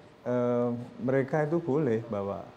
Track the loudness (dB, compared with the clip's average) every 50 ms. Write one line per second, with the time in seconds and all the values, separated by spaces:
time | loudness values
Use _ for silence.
0 | -20 -20 -20 -10 -4 -2 0 0 2 2 2 2 2 0 0 -4 -6 -10 -10 -4
1 | -2 2 2 2 2 2 2 0 2 2 0 0 0 2 0 2 2 2 2 0
2 | 0 -2 -4 -4 -2 -2 -4 -6 -8 -12 -16